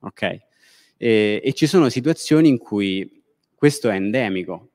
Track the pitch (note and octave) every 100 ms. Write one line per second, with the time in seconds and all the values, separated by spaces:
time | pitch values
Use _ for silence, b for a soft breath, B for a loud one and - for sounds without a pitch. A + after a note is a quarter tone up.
0 | - - G2 F2+ - b b b b _
1 | A#2 A2 G#2 G#2+ C3 - D#3 F#3+ C#3+ A#2
2 | B2+ D#3+ - D#3 D#3+ B2+ - G#2 G2 F#2+
3 | F#2+ - _ _ _ _ D3 C#3+ A#2+ F#2+
4 | G2 A#2 A2+ F#2+ F2 F2+ -